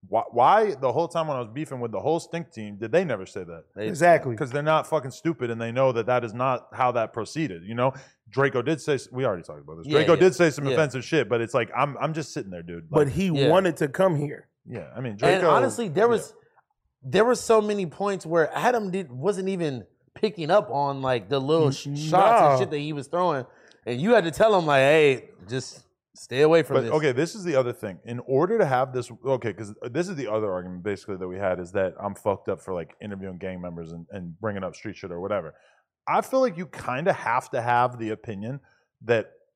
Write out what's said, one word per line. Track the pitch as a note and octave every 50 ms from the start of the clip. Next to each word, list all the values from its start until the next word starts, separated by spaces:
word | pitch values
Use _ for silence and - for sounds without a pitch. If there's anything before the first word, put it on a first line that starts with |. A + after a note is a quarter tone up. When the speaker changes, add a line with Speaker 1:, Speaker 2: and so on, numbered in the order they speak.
| - F2+
Speaker 1:
why, | F#2 A2 A#2 -
why | - A#2 B2 C#3+ F#3 G#3+ A3+ G#3 D#3+
the | B2+ C3 B2+
whole | A2+ C#3+ E3+ D#3+
time | - E3+ D#3+ D#3
when | C#3+ B2+
I |
was | A#2+ G#2+
beefing | A2 C#3 D#3 D3 C#3+ B2+
with | A#2+ A2+ G#2+
the | G2
whole | F#2 C3+ D#3+ F3
Stink | E3+ - - E3+ E3 -
team, | _ A2+ G#2+ G#2 G2+ G2
did | A2 A2
they | A2 E3+ G3
never | E3 A#2+ G2 F#2
say | - - G2+ F2+
that? | E2+ E2+ E2 - _ _
Speaker 2:
They | F#2+ G#2 A2
Speaker 3:
Exactly. | G3 C#3 E3 F3 E3+ D3+ E3 C#3 A#2+
Speaker 1:
'Cause | G#2+ D3+ B2+
they're | A#2+ C#3+
not | D3 D#3 D#3 D#3 C3+
fucking | - - D#3 C#3+ C3+
stupid | - - _ E3+ E3 - B2+ A#2
and | A#2 A2+
they | A#2 A2+
know | A#2 B2+ C3+ C3 B2
that | A#2 A2 G2
that | B2 B2 A#2+
is | A#2 G2+
not | A#2+ B2+ C3+ B2+ A#2 - _ -
how | G#2+ C3 B2+
that | A#2 A#2+ A2+ G#2 -
proceeded, | A#2+ G#2 - - D#3 E3 C#3 F#2 E2 E2+
you | F#2+ A2+
know? | A#2 B2 C3+ C3 - - _ _ _ _ _
Draco | G2+ A#2+ C#3 C#3 C3+ B2+
did | A#2 C3 D#3+ -
say | - - D3
s-, | B2+ - - B2+
we | B2+ C3+
already | B2+ G2 F2 D#2+
talked | - D#2 D2
about | C#2+ - D#2+ E2
this. | E2 C#3
Speaker 2:
Yeah, | D3 D3
Speaker 1:
Draco | D#3 D#3 E3+
Speaker 2:
yeah. | D3
Speaker 1:
did | F3 F#3+ -
say | - F3+ E3
some | C#3 - C#3+ C3+
Speaker 2:
Yeah. | C3
Speaker 1:
offensive | C#3 D#3 C#3+ - C3 A#2
shit, | - - C3 C3 G2
but | B2 A#2
it's | A#2 A2 -
like, | C3 A#2 - -
I'm, | A#2+ C#3+ C#3+ C3 A2+
I'm | A#2+ D3+ D#3+
just | E3 D3 - -
sitting | D3+ A#2 G2
there, | F2+ F2 E2
dude. | E2+ E2+ E2+ D#2+ D#3
Speaker 3:
But | - D#3 D3
Speaker 1:
Like, | C#3+ A#2+
Speaker 3:
he | D#3 G3 F#3+
Speaker 2:
Yeah. | D#3+ C#3 C3+ B2
Speaker 3:
wanted | D#3+ F#3+ G3 F3+ D#3 -
to | E3 C#3
come | B2+ - F#3 F#3+ D#3+ C#3+
here. | D3 D3 D3 - - _ _ _ _ -
Speaker 1:
Yeah, | B2 A2 D#2+ C2 -
I | A2+
mean, | C3 B2 G#2
Speaker 2:
And | G2+
Speaker 1:
Draco, | - E3+ F#3 F#3+ F3+ E3
Speaker 2:
honestly, | E3 A3 C4+ B3+ G#3+ - A#3+ G3
there | C#3+ E3 G#3+
Speaker 1:
yeah. | A#3+
Speaker 2:
was, | A#3 G3+ - - - _ _ _ _ _ _ _ _ _ _ _ _ _
there | _ C3 B2 F#3 A3
were | B3 B3+
so | G3 - - A3+ A3
many | G#3 G#3 G#3 G3+ F#3+
points | D#3+ - - G3 G3+ G3 F#3 -
where | D#3+ E3 E3+ D#3 - -
Adam | D3 D#3 A#3 B3+ A#3 G#3+ F#3+
did, | F3 G3 F#3+ C#3
wasn't | A#2+ B2+ C#3 F#3+ G#3 F3+ F#3+ F#3+
even | G3 F3+ E3+ D3+ C3+ A#2+ G2 _ _ _ _ _ _
picking | - - A3 G#3+ - D#3+ D3
up | F3+ G#3 G#3 -
on, | - C#3 C#3+ C#3 C#3 C3+
like, | C3+ C3 C3 A#2+ G2+ F#2
the | C3+ C3+
little | C3 C#3 D#3 E3 D#3 C#3
sh- | C3+ - - C#3+
Speaker 3:
N-, | C#3+
Speaker 2:
shots | C#3+ D3+ D#3 D#3+ F3+ G3 F#3+ A#3 A3+
and | F3 D3 C#3
Speaker 3:
nah. | C3
Speaker 2:
shit | D#3+ E3
that | D3+ D3
he | C#3+ D3+ D#3
was | C#3+ B2+ -
throwing, | - F3 F3+ F3 D#3 C3+ B2 - _ _ _ _ _ _ _
and | A2+ A#2+ B2
you | D3+ G#3+ A#3+
had | A3 F3
to | E3+
tell | D3 - G3+ A3+ G#3+ F#3
him, | E3+
like, | D3+ C#3+ C3+
"Hey, | C3 C#3 D3+ D#3+ D3+ C#3+ C3 A#2 - - - _ F2+ F#2
just | A#2+ C3 A#2 - - - _ _ _ _ _ _ _
stay | - - - B2 C3
away | D3 D#3 E3 E3 D#3
from | - C#3 C3+
Speaker 1:
But, | A#2
Speaker 2:
this." | A2+ D3
Speaker 1:
okay, | D#3 D#3 D3
this | B2 A#2 D#3+ E3+ -
is | A3+ F#3
the | F3 D3+
other | C3 C3 A#2+
thing. | A2+ - - G#2 F#2 D#2 _
In | A2 A#2+ A#2+
order | - - C3+ C3+ D#3+ F#3 A3+ A3+
to | G3
have | D3 C3 B2 C3+ C3+ B2+
this, | B2+ A#2+ - A#2 A2 -
okay, | C3 C3+ B2+ - - G2
'cause | - A2 G2+ G#2+ - - A#2+
this | A#2 D3+ F3 F#3
is | G3
the | C#3 C3 G#2
other | G#2+ A2 G#2+ G#2
argument | F#2 F2+ F2+ F2+ F2+ F2+ F2
basically | G#2 G2+ F#2+ - - G2+ F2+
that | F#2 F2+
we | F2+ F#2
had | G2+ F#2+ F#2 F2+
is | F2+ F2 F2+
that | G2+ F#2+ F#2 - -
I'm | G2+ G2+ G2
fucked | - - G#2+ G2 - _ -
up | G2 E2+
for, | - - F#2
like, | F2 E2 D#2 - _
interviewing | - G#2+ G2+ G2 F#2+ F#2+ F#2 F2
gang | F2+ F#2 F#2 F2+
members | F2+ F2+ E2+ E2+ E2+ D#2+
and, | E2 E2+ E2+ _
and | - G2+ F2+ E2+ E2 E2+
bringing | G#2+ A2 G2+ G2 F#2+
up | F2+ E2
street | - - A2+ F#2 -
shit | - F#2+
or | F2 E2+
whatever. | F2+ G2 G#2 G2 E2 D#2 - _ _ _ _ _ _ _ _ _ _ -
I | D3+ F#3+
feel | - - - C4
like | C4 B3 F3 D#3+
you | F#3
kinda | D3 - - - - B2 C3 D#3+ F#3+ E3
have | - - A2 A#2 B2+ - -
to | - B2+
have | A#2 A#2+ A#2+ A#2+ B2 B2+ B2 A#2+
the | A2+ A2
opinion | G#2+ G#2 - - A2 F#2+ G2+ A2+ C3+ C#3 _ _ _ _ _ _ _ _ -
that | G#2+ A#2+ A2 G#2 - _ _ _ _ _